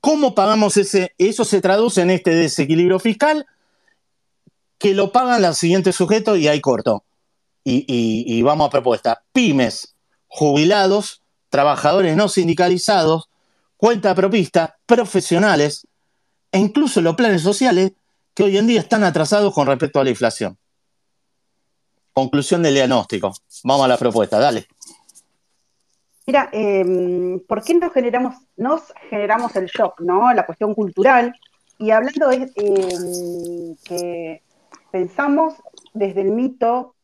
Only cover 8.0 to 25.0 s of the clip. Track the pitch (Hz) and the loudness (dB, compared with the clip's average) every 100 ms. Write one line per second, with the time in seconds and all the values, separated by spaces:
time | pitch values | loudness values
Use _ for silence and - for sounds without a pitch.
8 | 113 113 127 117 123 151 147 139 123 117 | -2 -2 -2 0 0 2 0 0 0 -2
9 | 120 117 _ - 233 139 127 - - _ | -2 -4 _ 0 0 2 -2 -4 -16 _
10 | _ _ _ - 151 143 156 208 190 202 | _ _ _ -2 0 2 2 2 2 0
11 | 202 - _ _ _ - 147 139 147 185 | -4 -16 _ _ _ 0 0 2 2 2
12 | 185 156 208 - 170 165 180 180 - 202 | 2 2 0 0 -2 0 0 0 0 0
13 | 160 160 - _ _ _ _ _ 214 233 | 2 0 -4 _ _ _ _ _ 0 2
14 | 196 180 190 220 180 175 160 _ - 240 | 0 2 2 0 0 0 -2 _ 0 0
15 | 226 190 - 170 208 165 147 147 _ _ | 2 -2 0 0 2 2 0 -2 _ _
16 | _ _ _ _ _ 190 202 247 294 - | _ _ _ _ _ 0 0 0 0 2
17 | 170 165 233 190 160 208 254 185 190 _ | 0 2 2 2 0 0 2 2 0 _
18 | _ _ _ - 202 196 226 226 - 220 | _ _ _ -2 0 2 2 0 0 0
19 | 202 160 156 208 202 - 139 135 156 143 | 0 0 0 0 0 0 0 0 -2 0
20 | 135 117 117 - 104 92 _ _ _ _ | -2 0 -2 -4 -10 -10 _ _ _ _
21 | _ _ _ _ _ _ _ _ _ _ | _ _ _ _ _ _ _ _ _ _
22 | _ - 131 143 139 175 165 139 127 123 | _ -4 0 -2 0 0 2 2 2 0
23 | 101 104 95 92 _ - 123 139 131 120 | -2 -6 -6 -8 _ -14 -4 0 2 2
24 | 120 113 101 107 143 113 - _ - - | 0 0 0 2 0 -2 -10 _ -20 -20